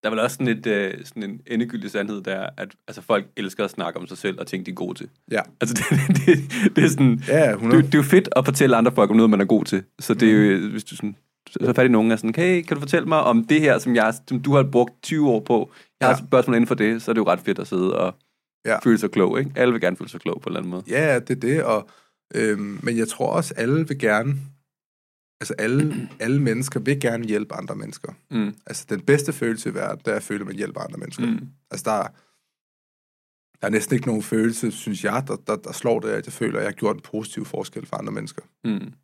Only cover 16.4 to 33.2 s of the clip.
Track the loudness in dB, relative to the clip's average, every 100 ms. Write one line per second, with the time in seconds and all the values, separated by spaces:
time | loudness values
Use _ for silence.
16.4 | 4 2 2 2 0 0 -2 0 2 0
17.4 | 0 -4 -2 0 0 0 -2 -4 _ _
18.4 | _ _ -4 0 4 4 2 2 2 2
19.4 | -4 0 2 2 0 -2 -10 -8 -8 -6
20.4 | -6 -6 -6 -8 -4 -2 2 0 0 -4
21.4 | 0 0 0 -2 -2 _ _ _ _ -2
22.4 | 0 -2 -4 -6 -4 -2 -2 -2 -2 -2
23.4 | -4 -4 0 0 0 -2 0 2 0 -4
24.4 | -6 _ _ _ _ _ _ _ _ _
25.4 | -10 -4 0 2 0 -2 -8 -8 -2 0
26.4 | 0 -2 -4 -4 -2 0 -2 -2 -2 -4
27.4 | -4 -10 -10 -10 -12 -14 -16 -18 _ -4
28.4 | -4 -6 -14 -14 -8 -6 2 2 2 -4
29.4 | -4 -4 -6 -6 -6 -6 -4 -6 -4 -8
30.4 | -8 -8 -8 -8 -10 -12 -14 -6 -4 -4
31.4 | -6 _ _ -10 -4 -4 -4 _ _ _
32.4 | _ _ _ _ _ _ _ _